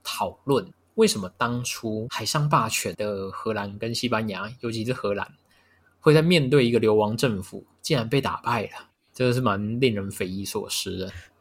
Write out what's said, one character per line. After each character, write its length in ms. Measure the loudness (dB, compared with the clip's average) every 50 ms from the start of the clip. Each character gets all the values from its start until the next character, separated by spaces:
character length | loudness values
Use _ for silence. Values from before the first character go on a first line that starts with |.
讨 340 | -12 -10 -6 -4 -4 -6 -6 _
论， 240 | -2 0 0 0 0 -4 -18 _ _ _ 0
为 100 | 2 2
什 140 | 2 2 -2
么 120 | -6 -8 _ -4
当 240 | -2 -2 -2 -4
初 460 | -4 -6 -8 -6 -6 -6 -4 -4 -6 -6
海 140 | -6 -6 -4
上 240 | -2 0 0 2 4
霸 200 | 4 2 2 2
权 240 | -2 -2 -4 -4 -4
的 340 | -4 -4 -4 -4 -4 -6 -8
荷 240 | -10 -6 -4 -4 -4
兰 240 | -4 -4 -6 -8 -6
跟 160 | -6 -4 -4
西 140 | -2 -2 0
班 200 | 0 0 -2 -2
牙， 240 | -6 -6 -8 -10 -10 -8
尤 120 | -8 -6
其 120 | -6 -4 -4
是 80 | -4
荷 220 | -4 -4 -2 -2 -2
兰， 180 | -2 -4 -8 -10 _ _ _ _ _ _ _ _ _ _ _ _ _
会 120 | 4 6
在 80 | 6 6
面 300 | 6 6 4 4 4 4
对 160 | 4 4 4
一 60 | 6
个 80 | 4 4
流 160 | 4 6 6
亡 200 | 6 4 2 2
政 240 | 0 0 0 0 -2
府， 240 | -6 -10 -14 -18 -18 _ _ _
竟 160 | -4 -2 -2
然 120 | 0 0 0
被 120 | 0 0
打 180 | 0 0 -6 -4
败 240 | -4 -2 -2 -2
了， 80 | -4 -6 -10 -16 -20 _ _ _ _ _ _
这 100 | 0 0
个 80 | 2
是 80 | 2 4
蛮 380 | 4 4 2 2 0 -2 0 2
令 160 | 2 2 2
人 160 | 0 -4 -6
匪 160 | -6 -6 -6
夷 180 | -6 -4 -8 -8
所 240 | -6 -6 -6 -6 -4
思 300 | -6 -6 -4 -4 -6 -6
的。 140 | -6 -8 -10 -16 -20 -20 _ _